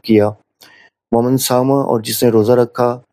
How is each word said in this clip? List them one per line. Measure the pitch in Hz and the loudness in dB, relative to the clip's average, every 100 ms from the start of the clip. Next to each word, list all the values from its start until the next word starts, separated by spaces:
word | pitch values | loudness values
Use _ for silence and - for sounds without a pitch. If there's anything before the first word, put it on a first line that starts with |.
| - | 0
किया। | 107 104 107 _ _ - _ _ _ - | 2 2 -4 _ _ -20 _ _ _ -4
वमन | 117 123 135 | -2 0 -2
सामा, | - 123 131 139 | 0 -2 0 0
और | - 120 | 0 -4
जिसने | 107 113 123 | -4 -2 0
रोज़ा | 110 107 | 2 2
रखा | 123 117 - 123 123 _ | 2 0 -2 -4 -4 _